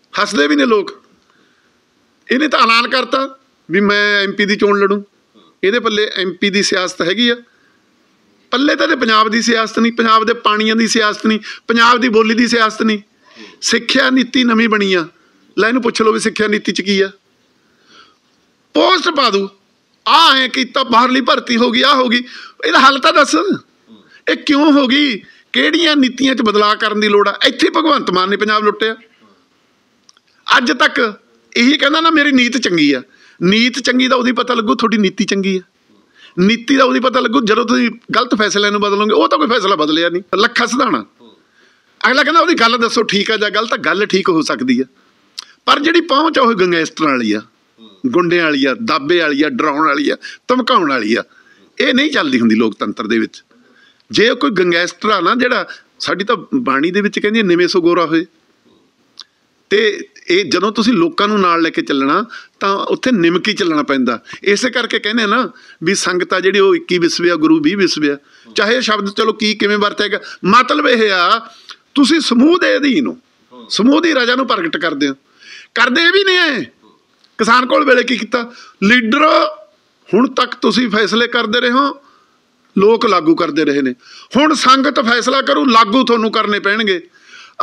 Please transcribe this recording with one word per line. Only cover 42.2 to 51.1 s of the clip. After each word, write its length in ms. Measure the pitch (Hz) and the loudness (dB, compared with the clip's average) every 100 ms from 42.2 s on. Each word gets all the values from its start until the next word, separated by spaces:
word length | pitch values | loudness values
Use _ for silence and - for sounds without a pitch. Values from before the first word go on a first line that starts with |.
ਕਹਿੰਦਾ, 180 | 285 330 | 2 2
"ਉਹਦੀ 140 | 330 | 2
ਗੱਲ 240 | 262 233 240 | 2 2 2
ਦੱਸੋ, 240 | 233 240 | 0 0
ਠੀਕ 280 | 214 202 220 | 0 -2 -2
ਆ 60 | 220 | -2
ਜਾਂ 140 | 208 | -2
ਗਲਤ 220 | 208 226 | -2 -4
ਆ?" 40 | 269 | -4
ਗੱਲ 300 | 151 180 208 | -2 -2 0
ਠੀਕ 220 | 190 185 | 0 0
ਹੋ 140 | 160 | -2
ਸਕਦੀ 380 | 135 - 127 123 | -2 -4 -2 -2
ਆ, 40 | 131 _ _ _ _ - - _ - | -2 _ _ _ _ -20 -20 _ -2
ਪਰ 140 | 277 | 0
ਜਿਹੜੀ 200 | 302 339 | 2 0
ਪਹੁੰਚ 380 | 330 269 320 - | 2 0 0 2
ਆ 40 | |
ਉਹ 120 | 240 | 2
ਗੈਂਗਸਟਰਾਂ 560 | 208 185 170 156 - 156 | 2 0 0 -2 -2 -2
ਵਾਲੀ 220 | 127 110 | 0 -2
ਆ, 100 | 107 - _ _ _ - _ 131 | -4 -6 _ _ _ -20 _ -2
ਗੁੰਡਿਆਂ 380 | 165 175 175 | 0 2 0
ਵਾਲੀ 200 | 160 147 | 0 0
ਆ, 120 | 139 117 | 0 -2
ਦਾਬੇ 340 | 113 151 139 175 | -2 -2 0 0
ਵਾਲੀ 240 | 151 139 | 2 0
ਆ, 60 | 151 | -2
ਡਰਾਉਣ 380 | 123 151 143 156 | 0 -2 0 0
ਵਾਲੀ 220 | 143 139 | 0 -2
ਆ, 80 | - - - - | -4 -10 -12 -2
ਧਮਕਾਉਣ 400 | 254 233 240 285 | -2 2 0 0
ਵਾਲੀ 260 | 127 107 | -2 0